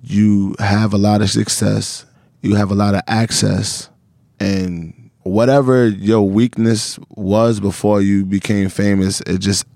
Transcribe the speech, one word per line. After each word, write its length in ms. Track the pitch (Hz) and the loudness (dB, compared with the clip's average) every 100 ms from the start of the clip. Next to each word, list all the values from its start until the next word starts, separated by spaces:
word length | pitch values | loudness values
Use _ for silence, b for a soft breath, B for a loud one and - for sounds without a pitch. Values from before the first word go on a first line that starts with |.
you 520 | - 101 107 101 98 - | -4 2 4 2 0 -2
have 340 | 101 101 110 | 0 2 2
a 60 | 101 | 2
lot 240 | 104 104 | 2 2
of 80 | 101 | 2
success. 720 | 110 107 - 104 107 107 - - b b _ | 0 -2 -2 -2 -2 -4 -12 -18 b b _
You 100 | - | 0
have 160 | 104 101 | 0 2
a 60 | 101 | 0
lot 180 | 101 | 0
of 80 | 98 - | 0 -2
access, 840 | 110 113 - 101 98 104 - - _ _ _ _ - | -2 -2 -2 -2 -2 -4 -8 -14 _ _ _ _ -8
and 540 | 101 98 92 87 80 - - _ | -4 -4 -4 -8 -12 -16 -20 _
whatever 640 | 92 101 123 139 131 127 117 | -4 0 4 4 4 4 2
your 420 | 98 101 110 101 | 2 2 2 2
weakness 720 | 101 120 - 113 110 - - - | 2 0 0 0 0 -4 -12 -16
was 500 | - 95 104 117 107 | -8 0 2 2 0
before 420 | 98 - 107 104 | -4 -2 0 2
you 200 | 98 101 | 2 0
became 460 | 95 98 - 101 95 | 0 -2 -2 -2 -2
famous, 500 | - 101 98 95 - | -2 0 0 0 -4
it 180 | - 92 | -4 -4
just 260 | 98 92 - | -2 -4 -6